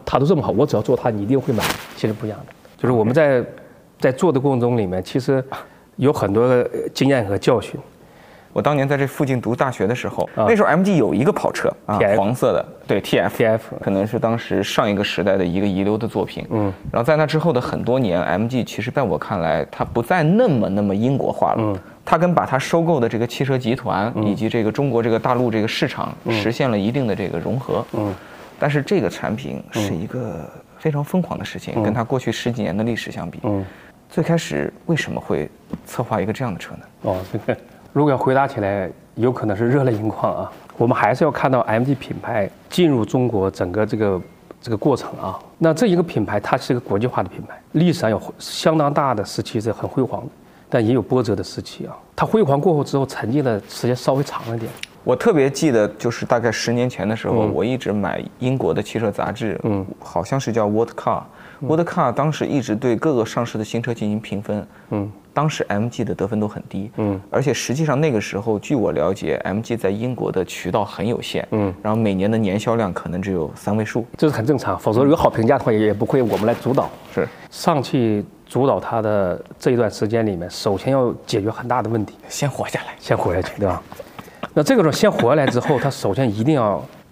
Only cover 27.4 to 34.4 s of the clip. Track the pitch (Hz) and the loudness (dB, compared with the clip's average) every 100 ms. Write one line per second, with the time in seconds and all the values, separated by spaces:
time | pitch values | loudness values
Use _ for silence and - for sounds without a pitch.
27.4 | 98 104 110 92 - 104 104 92 - - | -2 -4 -2 -4 -2 -4 -4 -6 -12 -20
28.4 | - - 147 143 135 196 92 - 69 113 | -20 -2 0 0 0 0 0 -4 -6 -6
29.4 | 71 67 - 113 101 85 92 127 113 82 | -6 -10 -6 -4 -2 -4 -6 -6 -8 -8
30.4 | 73 - - - 156 147 147 185 170 - | -12 -16 -20 -6 -2 -2 0 -2 -2 -6
31.4 | - - - - 104 117 113 131 117 110 | -8 -10 -6 0 0 0 0 -2 -2 -2
32.4 | 123 117 104 95 113 113 - - 85 - | -4 -2 -2 -2 -2 -2 -6 -10 -10 -6
33.4 | 107 101 95 - - - - - 156 165 | -4 -4 -4 -12 -20 -20 -8 -4 0 0